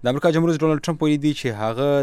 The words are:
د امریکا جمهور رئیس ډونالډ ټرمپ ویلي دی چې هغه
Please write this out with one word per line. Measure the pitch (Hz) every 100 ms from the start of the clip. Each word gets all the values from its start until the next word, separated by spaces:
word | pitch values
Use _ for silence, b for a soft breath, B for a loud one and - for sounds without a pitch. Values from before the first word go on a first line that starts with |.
د | 120
امریکا | 135 175
جمهور | 160 165
رئیس | 156
ډونالډ | 160 151
ټرمپ | - 160
ویلي | 156 151
دی | 147
چې | 147 131
هغه | 104 110 113 139 143